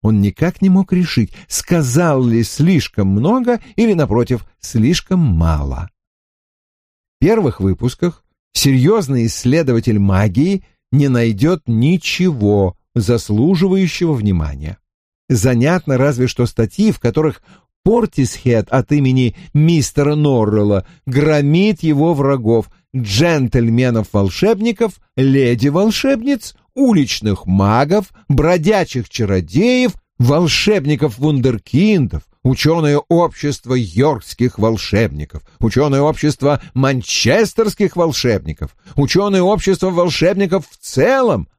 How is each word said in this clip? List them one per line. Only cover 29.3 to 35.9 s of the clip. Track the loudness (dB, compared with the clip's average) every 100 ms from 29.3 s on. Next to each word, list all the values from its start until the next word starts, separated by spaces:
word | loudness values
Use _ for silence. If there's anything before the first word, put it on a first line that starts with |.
| -2 -2 0 2 2 0 -4 _ _
волшебников-вундеркиндов, | 0 2 0 0 0 0 0 -2 -2 -2 -2 0 0 -2 -2 0 2 2 0 -4 -12 _
учёное | -4 0 0 0 0 0
общество | 0 0 0 -2 -8 -8 -4
йоркских | -4 -2 0 0 -2 -10 -4 -4 0
волшебников, | -2 -2 -2 0 0 -4 -12 -14 -18 _
учёное | -2 0 2